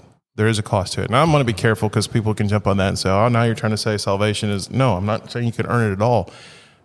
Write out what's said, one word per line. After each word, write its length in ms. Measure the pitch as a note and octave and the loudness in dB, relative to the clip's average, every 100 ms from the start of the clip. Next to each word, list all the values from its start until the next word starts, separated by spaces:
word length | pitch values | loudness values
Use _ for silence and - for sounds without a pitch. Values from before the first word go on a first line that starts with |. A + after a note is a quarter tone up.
| - _ _ | -16 _ _
There 140 | - G#2+ | -2 0
is 100 | G#2+ | 0
a 40 | |
cost 300 | - G#2 G2 | 0 -2 -2
to 80 | - | -6
it. 80 | G2 | -2
Now, 120 | A#2+ | 2
I'm 80 | E3 | 4
gonna 120 | D3 | 2
be 80 | A#2+ | 2
careful 340 | F#2+ A#2+ G#2+ G#2+ | 0 0 2 0
'cause 180 | A2 G2 | 0 0
people 280 | A#2 G#2+ | 0 -2
can 140 | G#2 G#2 | -2 0
jump 180 | G#2+ G#2 | 0 0
on 120 | G2 | 0
that 100 | F#2+ | 0
and 100 | F2+ | 0
say, 100 | F#2 | 0
"Oh, 180 | F#2+ A#2+ | 2 2
now 160 | A#2 | 2
you're 100 | A#2 | 2
trying 180 | A2 A2 | 0 -2
to 40 | G#2+ | -2
say 180 | A#2+ G#2 | -2 -2
salvation 500 | - G2 G#2+ G#2 G#2 | -2 0 0 0 -2
is," 200 | G2+ - | -4 -4
no, 260 | A#2+ C3 F2+ | 0 2 2
I'm 80 | G#2 | 0
not 240 | G#2+ - | -4 -6
saying 140 | A#2+ A#2 | -4 -4
you 60 | |
can 140 | - F2 | -4 -2
earn 240 | A#2+ G#2+ | 0 0
it 20 | |
at 80 | F#2+ | 2
all. 280 | A#2 A#2 F#2 - - - - _ | 2 2 0 -10 -20 -20 -20 _